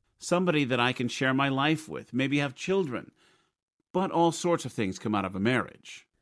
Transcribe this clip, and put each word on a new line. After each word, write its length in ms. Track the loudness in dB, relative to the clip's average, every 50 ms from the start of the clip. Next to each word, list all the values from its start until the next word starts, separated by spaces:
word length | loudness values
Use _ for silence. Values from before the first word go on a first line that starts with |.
| _ _ _ _
Somebody 440 | -4 0 2 2 4 4 2 2 2
that 140 | 2 2 2
I 140 | 2 2 0
can 140 | 0 -2
share 260 | -4 -2 0 0 2 2
my 160 | 2 2 0
life 400 | 0 2 2 2 0 0 -2 -6
with, 240 | -10 -10 -10 -6 -2
maybe 260 | -2 0 0 0 0
have 160 | 0 -2 -4
children. 560 | -6 -4 -2 0 0 0 -2 -4 -8 -8 -12 -18 _ _ _ _ _ _ _ _ _ _ _ _ _ _ _ -2
But 180 | -2 0 0
all 200 | 2 2 2 2
sorts 320 | 2 0 0 2 2 0 0
of 100 | -4 -4
things 260 | -2 -2 -2 -2 -4
come 160 | -4 -2 0
out 100 | 0 -2
of 100 | -2 -2
a 40 | 0
marriage. 640 | 2 2 2 2 0 -4 -8 -18 -20 -20 -20 -20 -20 _ _ _